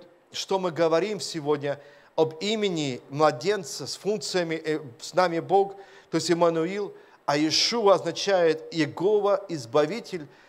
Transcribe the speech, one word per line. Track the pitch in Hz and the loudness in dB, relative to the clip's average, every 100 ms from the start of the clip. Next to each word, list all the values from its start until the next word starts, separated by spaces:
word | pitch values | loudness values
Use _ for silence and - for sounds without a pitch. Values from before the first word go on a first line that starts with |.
| - _ _ | -18 _ _
что | - - 196 | -10 -4 -2
мы | 180 | -2
говорим | 151 165 165 196 208 | 0 2 2 0 -4
сегодня | - 165 147 151 143 139 - - - - | -8 -6 -2 -2 -2 -6 -10 -20 -8 0
об | 160 156 | 0 0
имени | 202 220 202 170 147 120 - | -4 -2 -2 -2 -4 -6 -8
младенца | 139 151 139 156 208 165 - 135 | 2 2 2 -2 -2 -4 -10 -10
с | - | -8
функциями, | 185 214 - 185 170 160 | -4 -4 -2 -4 -2 -4
э, | 160 156 147 117 | -4 -6 -6 -16
с | - | -6
нами | 156 180 165 | 2 2 2
Бог, | 139 190 196 - - - - | 2 2 2 -4 -20 -20 -4
то | 165 | -2
есть | 165 | 0
Иммануил, | 170 175 165 165 202 196 - - _ - | 4 4 2 -2 -4 -8 -10 -20 _ -2
а | 147 | 0
Иешуа | 156 - - 233 202 175 | 2 2 0 2 4 4
означает | 165 156 - 190 170 156 - | 2 -4 0 4 4 2 -2
«Иегова | 160 143 - 175 214 202 196 - | -2 -2 0 2 4 4 0 -2
Избавитель», | 165 117 143 151 220 226 180 143 - | -10 0 2 2 -2 -8 -12 -12 -20